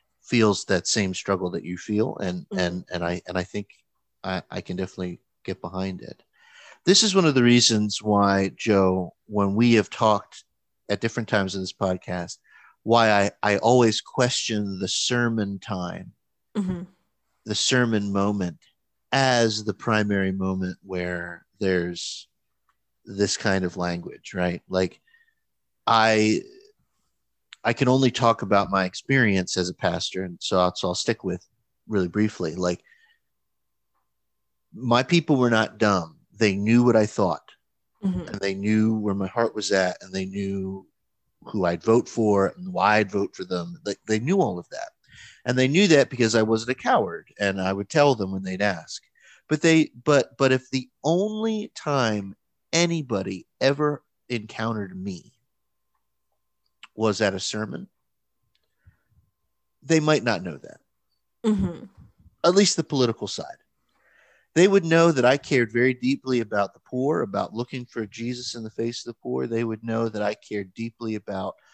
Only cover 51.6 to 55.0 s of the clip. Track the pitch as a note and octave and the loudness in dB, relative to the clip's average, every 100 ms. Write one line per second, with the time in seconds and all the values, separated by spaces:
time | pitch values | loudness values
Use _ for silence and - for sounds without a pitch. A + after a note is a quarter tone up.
51.6 | F#3+ - D3+ C#3 A2+ G#2+ G2 - _ _ | -6 -8 -2 0 2 0 -6 -14 _ _
52.6 | _ D#3+ E3+ E3 B2+ G2+ F#2+ F#2+ - - | _ 0 0 -2 -4 -4 -4 -8 -12 -2
53.6 | C3+ C#3+ D3 D3 _ _ - A#2+ A2 - | 0 2 -2 -4 _ _ -10 -8 -8 -8
54.6 | A2+ A2 G2 F#2 | -6 -6 -8 -10